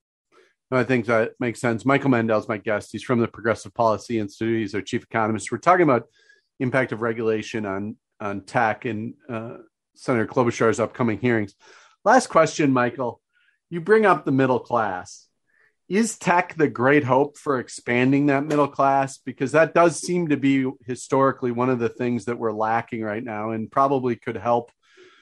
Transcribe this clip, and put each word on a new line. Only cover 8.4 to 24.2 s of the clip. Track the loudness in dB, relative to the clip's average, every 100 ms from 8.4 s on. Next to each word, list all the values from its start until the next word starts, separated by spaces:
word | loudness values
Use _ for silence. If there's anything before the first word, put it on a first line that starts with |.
tech | -4 0 0 -2
and, | -6 -8 -10 -14 -12
uh, | -10 -10 -14 -20 _ _ _
Senator | -2 -2 0
Klobuchar's | 0 0 2 2 2
upcoming | -2 -2 -2 0
hearings. | 0 0 -2 _ _ -20 _ _
Last | 4 4 4
question, | 2 2 2 2
Michael. | 2 0 -2 -8 -10 _ _ _ _ -12
You | -6
bring | 2 4
up | 6 4
the | 2
middle | 2 4 2
class. | 0 -2 -2 -4 -10 -20 _ _ _ _ _ _ -4
Is | -2 0 -2
tech | 0 2 0 0
the | 0
great | 2 4 4
hope | 4 2 0 -4
for | -6 -4
expanding | -6 -10 -2 0 2 4 2
that | 0
middle | 0 0 0
class? | 0 2 2 -2 -6
Because | -14 -6 0
that | 2 4
does | 4 2 2
seem | -4 -2 0
to | 0
be | 2 0 -2 -6
historically | -10 -12 -2 2 2 0 -4
one | 0 0
of | 0
the | -2
things | -2 -4 -2
that | -4 -4
we're | -4
lacking | -2 -2 -2 -4 -8
right | -6 -6
now | -8 -8 -6
and | -6 -4
probably | 0 0 0 -2
could | -4